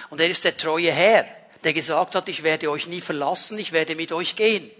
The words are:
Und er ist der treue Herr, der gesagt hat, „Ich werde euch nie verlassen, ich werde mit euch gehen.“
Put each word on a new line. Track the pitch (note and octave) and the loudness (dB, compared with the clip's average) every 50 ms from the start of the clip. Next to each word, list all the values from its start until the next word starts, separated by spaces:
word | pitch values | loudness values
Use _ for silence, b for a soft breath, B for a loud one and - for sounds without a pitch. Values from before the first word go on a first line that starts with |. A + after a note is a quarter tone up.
| B B | B B
Und | D#3 D3 | -2 0
er | E3 F3 | 0 0
ist | F3 - - | 2 0 0
der | F3 E3 | 0 0
treue | - - D#3+ D#3 E3 F3 E3 | 0 -2 -2 0 0 2 2
Herr, | C#3+ D3+ F3 G#3 A3+ F3+ A#2+ - - - - - - - - | 2 4 6 6 6 6 4 0 -6 -20 -20 -20 -12 -4 -2
der | D#3+ | -2
gesagt | D3 D#3+ C#3 D3 D#3+ D#3 F3+ - - | -2 -2 -2 -2 0 0 0 0 -2
hat, | F#3 - G3 | -4 -4 -4
„Ich | E3+ C#3+ | -6 -2
werde | D3+ D#3+ D#3 D#3 D#3 D3+ | 0 0 0 0 0 -2
euch | D3 D3+ - E3+ | -2 -2 -4 -8
nie | F3 F3+ | -8 -8
verlassen, | F3 - E3 C#3+ C#3+ C#3+ F#3 - - - G#3+ G#3+ | -6 -6 -4 -2 -2 -2 0 0 0 -2 -2 -4
ich | G3 - | -4 -2
werde | E3 E3 D#3 D#3+ D#3+ | 0 0 0 0 -2
mit | D#3 E3 D#3+ | -6 -6 -4
euch | E3 E3+ F3+ - - | -4 -4 -4 -4 0
gehen.“ | - G#3+ A3 A3 F#3+ D3 - - | 2 2 2 2 2 -2 -8 -18